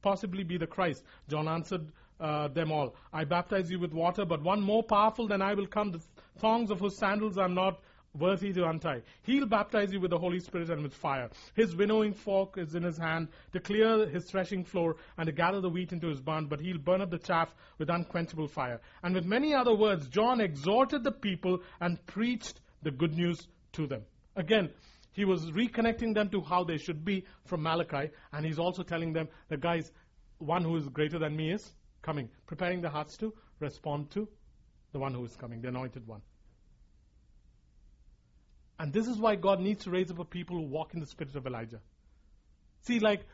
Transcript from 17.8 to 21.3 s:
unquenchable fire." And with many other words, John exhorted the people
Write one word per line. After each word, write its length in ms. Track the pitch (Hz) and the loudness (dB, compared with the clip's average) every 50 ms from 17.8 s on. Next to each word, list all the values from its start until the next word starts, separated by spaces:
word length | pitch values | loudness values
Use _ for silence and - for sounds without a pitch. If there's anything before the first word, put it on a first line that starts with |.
| 156 160 | -2 0
unquenchable 580 | 170 175 170 - - 170 165 165 175 156 156 143 | 0 0 -2 -2 -2 -2 -2 -2 -4 -4 -6 -4
fire." 320 | - 151 131 123 120 113 - - - - | -4 -4 -4 -4 -4 -6 -10 -16 -12 -6
And 120 | - 175 185 | -2 0 0
with 100 | 185 170 | 0 2
many 300 | 180 214 254 294 311 285 | 2 2 2 4 4 4
other 200 | 262 247 240 220 | 4 6 6 6
words, 320 | 202 214 208 196 160 143 123 | 6 6 4 4 2 -2 -2
John 320 | 127 202 220 247 254 233 | 2 4 4 4 4 4
exhorted 600 | 214 175 147 135 143 185 208 247 269 - 302 277 | 2 0 0 -2 0 4 4 6 4 4 2 0
the 80 | 226 277 | 0 -2
people 500 | - - - 202 | -2 -2 -2 -4